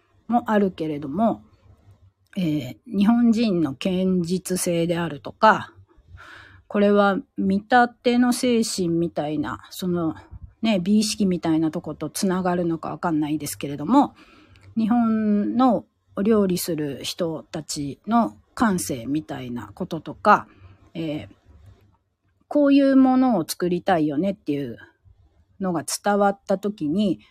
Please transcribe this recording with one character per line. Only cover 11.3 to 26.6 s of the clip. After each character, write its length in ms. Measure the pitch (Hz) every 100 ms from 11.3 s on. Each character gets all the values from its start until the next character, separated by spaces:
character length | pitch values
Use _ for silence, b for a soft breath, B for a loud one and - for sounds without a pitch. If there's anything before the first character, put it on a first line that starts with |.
| 175
た 120 | 165
い 60 | 160
な 120 | 160
と 100 | 170
こ 120 | 160
と 160 | 147 151
つ 160 | - 190
な 160 | 185
が 140 | 180 175
る 80 |
の 160 | 170 165
か 120 | -
わ 60 | 156
か 140 | 180
ん 80 | 151
な 100 | 147
い 80 | 151
で 100 | 143
す 100 | -
け 100 | 139
れ 80 | 143
ど 100 | 151
も、 300 | 269 220 b b b b b b 220
日 120 | 220
本 640 | 240 226 220 214 208 208 233
の 300 | 262 196 - _ _ -
お 60 |
料 260 | 202 214 190
理 100 | 175
す 180 | - 151
る 280 | 147 127
人 400 | - - 170 156
た 200 | - 131
ち 360 | - 151 143 - 208
の 280 | 233 - - _ -
感 240 | 226 180
性 260 | - 131 117
み 180 | 151
た 180 | 151 135
い 100 | 123
な 200 | 120 -
こ 120 | - 185
と 140 | 160
と 140 | -
か、 340 | - 208 180 b b b b _
え 320 | 165 156 151 98
ー、 20 | _ _ - - - _ _ _ _ _ _ -
こ 180 | 294 285
う 80 |
い 80 | 277
う 140 | 269 269
も 220 | 262 254
の 200 | 254 202
を 80 | -
作 220 | - 175
り 120 | 175
た 160 | - 170
い 100 | 151
よ 100 | 139
ね 140 | 196
っ 40 | 190
て 160 | -
い 120 | 143 127
う 120 | 110 - _ _ _ _ _ _ -
の 140 | 190
が 100 | 165
伝 340 | 131 - 202 202
わ 120 | 202
っ 100 | 202 -
た 120 |
時 300 | 196